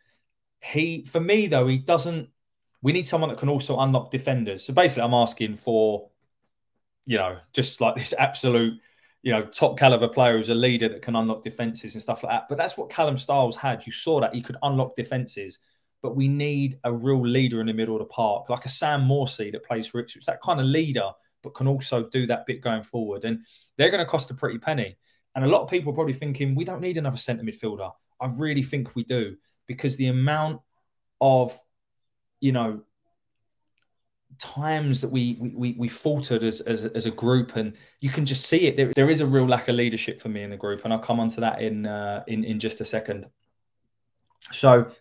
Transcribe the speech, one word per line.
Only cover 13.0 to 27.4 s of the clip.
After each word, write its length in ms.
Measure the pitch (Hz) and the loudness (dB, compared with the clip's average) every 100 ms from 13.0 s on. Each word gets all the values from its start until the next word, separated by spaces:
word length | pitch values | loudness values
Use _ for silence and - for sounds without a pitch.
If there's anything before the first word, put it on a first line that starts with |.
| 151 131 | 0 0
Styles 400 | - 139 123 - | 0 2 2 0
had. 300 | 135 113 117 | -4 -4 -8
You 40 | |
saw 300 | - 165 147 | -6 0 2
that 140 | - 123 | 0 -2
he 80 | |
could 140 | - 127 | -8 -6
unlock 340 | 143 135 - - | -2 0 -2 -4
defenses. 640 | 117 127 120 101 95 - _ _ _ _ | -4 -4 -6 -10 -14 -16 _ _ _ _
But 140 | 117 127 | -4 0
we 140 | 139 | 2
need 500 | 143 147 143 139 135 123 | 2 -2 -2 -2 -2 -4
a 80 | |
real 260 | 117 131 131 | -2 0 2
leader 400 | 120 131 127 117 | 2 2 2 0
in 80 | 110 | -2
the 60 | |
middle 220 | 110 110 107 | -2 -2 -2
of 40 | |
the 60 | 107 | -4
park, 440 | - 110 101 - | -2 0 0 -2
like 140 | 127 | -6
a 60 | 135 | -4
Sam 320 | - 151 147 | -4 0 2
Morsy 500 | 131 143 131 - 104 | 2 2 0 -4 -8
that 140 | 104 - | -8 -6
plays 200 | 117 113 | -6 -4
for 140 | 117 | -8
Ipswich, 260 | - - - | -8 -8 -8
that 140 | - | -6
kind 200 | 185 151 | -2 0
of 40 | 131 | 2
leader, 440 | 160 156 120 98 - _ _ | 2 0 -2 -4 -8 _ _
but 100 | - | -18
can 140 | - 139 | -4 -2
also 400 | 139 - 123 113 | 0 -2 -2 -2
do 180 | 131 120 | -2 0
that 180 | 117 - | -2 -4
bit 160 | 113 | -6
going 220 | 120 110 | -2 -4
forward. 420 | - 120 107 98 113 | -4 -6 -6 -6 -6
And 180 | 113 - - _ - | -6 -8 -20 _ 2
they're 160 | 160 | 2
gonna 140 | 190 165 | 4 0
cost 260 | 151 - | -2 -2
a 20 | |
pretty 260 | 131 143 113 | -6 -6 -4
penny. 380 | - 143 98 - _ _ _ 135 | -4 -4 -4 -10 _ _ _ -2
And 80 | |
a 60 | 135 | 2
lot 120 | - | 2
of 80 | 240 | 2
people 220 | 180 147 | -2 -2
are 40 | 139 | -2
probably 180 | 156 | -2
thinking, 420 | 131 147 135 139 139 | -4 -6 -4 -2 -2
"We 80 | |
don't 160 | 175 175 | -2 -6
need 160 | 180 165 | -4 -4
another 220 | 143 131 | -4 -4
centre 260 | - 113 | -4 -4